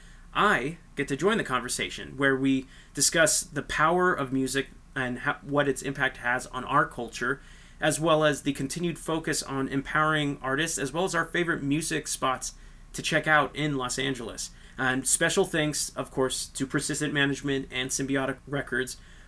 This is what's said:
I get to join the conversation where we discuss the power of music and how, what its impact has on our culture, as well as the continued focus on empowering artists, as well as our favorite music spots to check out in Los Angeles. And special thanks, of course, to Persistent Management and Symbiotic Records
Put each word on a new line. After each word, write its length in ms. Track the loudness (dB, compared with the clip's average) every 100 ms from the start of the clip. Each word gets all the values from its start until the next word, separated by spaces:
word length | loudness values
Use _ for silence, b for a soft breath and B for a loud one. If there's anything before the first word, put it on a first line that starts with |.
| B B B
I 440 | 2 4 2 0 -8 -8 -6
get 120 | -4
to 60 | 0
join 220 | 2 2
the 60 |
conversation 760 | 0 -2 -2 -2 -4 -6 -10 2
where 180 | 4 4
we 300 | 4 2 -2 B B 2
discuss 460 | 4 6 4 4
the 200 | 0 -6
power 500 | -4 2 4 4 4
of 220 | 2 0
music 360 | -2 0 -2 -4 -8 -10
and 260 | -4 -4 -2
how, 180 | -4 -4
what 280 | 0 2 2
its 120 | 0
impact 360 | -2 -2 -2 -2
has 300 | -2 -2 -4
on 180 | -8 0
our 200 | 2 2
culture, 560 | -2 -8 -4 -4 -4 B B B -2
as 180 | 0 2
well 280 | 4 4 4
as 160 | 2
the 100 | -2
continued 480 | -2 -4 -2 -4 -4
focus 420 | -4 -2 -2 -2
on 280 | -2 -4 -2
empowering 680 | -4 -2 2 2 2 0 -2
artists, 360 | -2 -2 0 -2
as 140 | -2
well 140 | -2 0
as 100 | 0
our 80 |
favorite 400 | -2 0 0 0
music 460 | 0 0 0 -4 -4
spots 440 | -2 -2 -2 -6 b b b b
to 100 | -8
check 240 | -2 0 4
out 300 | 4 4 0
in 220 | -2 -2
Los 200 | -2 -2
Angeles. 520 | -2 -2 -6 -8 -10 B B -2
And 300 | 0 2 2
special 380 | 2 4 2 2
thanks, 440 | 2 0 0 -4 -6
of 160 | -4
course, 340 | 0 0 0 -4
to 200 | -4 -2
Persistent 460 | -2 -2 -2 0
Management 560 | 2 0 0 -2 -2 -4
and 180 | -6 -4
Symbiotic 480 | -2 0 0 0 -4 -6
Records 520 | -6 -2 -2 -2 -8 B B